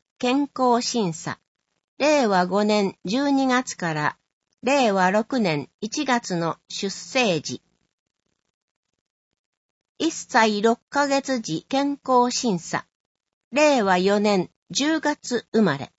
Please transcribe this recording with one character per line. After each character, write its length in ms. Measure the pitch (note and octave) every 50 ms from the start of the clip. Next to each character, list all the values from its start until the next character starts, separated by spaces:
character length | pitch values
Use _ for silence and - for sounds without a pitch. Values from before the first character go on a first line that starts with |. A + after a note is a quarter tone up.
| _ _ _ -
健 220 | - B3 C4 C#4+
康 400 | C#4+ - - - B3+ B3 A#3 A#3+
診 320 | A#3+ - - A#3+ G3+ E3+ D#3
査。 260 | - - D3+ A2+ _ _ _ _ _ _ _ _ _ _ _ _
令 300 | - C4 D4+ D4+ C#4+ B3+
和 180 | G#3 G3 F3+ F3+
五 180 | F3+ F#3 G3+ G#3+
年 340 | G#3+ G#3+ G#3 G3 F#3 - _ -
十 260 | F3+ G#3+ C4 C#4+ C#4+
二 160 | C#4 C4+ C4+
月 280 | C4 B3 B3+ B3+ - -
か 200 | - F3+ E3 D#3
ら 220 | D3+ D3+ C#3 - _ _ _ _ _ _ _ _ -
令 300 | - A#3+ C#4+ C#4+ B3+ G#3+
和 180 | G3 F#3+ F3+ F#3
六 300 | G3 G#3+ A#3 - C#4+ B3+
年 300 | G#3 E3+ D#3 D3 - - _ -
一 240 | G#3 A3 - D#4 D4
月 300 | C4+ B3 A#3 - - F#3
の 220 | E3 E3 D#3+ - _ _ -
出 200 | - - G3+ G3
生 520 | - - - - - C4 B3 G#3 E3+ D3+
時。 220 | - - B2 - _ _ _ _ _ _ _ _ _ _ _ _ _ _ _ _ _ _ _ _ _ _ _ _ _ _ _ _ _ _ _ _ _ _ _ _ _ _ _ _ _ _ _ _ _ _ _
一 140 | - D4 E4
歳 500 | - - - - - A#3+ A3 A3 G#3 G#3
六 180 | G3+ A3+ A#3 - _ -
ヶ 180 | - C#4+ C#4+
月 320 | C#4 C#4 C#4 C4+ C#4 C4+ A#3
時 260 | A3 - D#3 F3 -
健 320 | - C#4 C4+ C#4+ C#4+ C#4 - -
康 260 | C4 B3+ B3 B3 B3
診 300 | A#3+ - - A#3+ F#3 E3
査。 260 | - - - - - _ _ _ _ _ _ _ _ _ _ _ _ -
令 300 | A#3 C#4+ D4+ D4+ C#4+ B3
和 160 | G3+ F#3+ F#3
四 220 | F#3 F#3 G3 G3+ G#3
年 320 | G#3 G#3+ G3+ F#3 D#3 - _ _ _ -
十 300 | - - C4+ D#4 D#4+ D#4
月 480 | - D4 D4 _ - - B3 A3+ - _
生 100 | - A3+ G#3+
ま 140 | F3 C#3
れ。 140 | C#3 B2 - _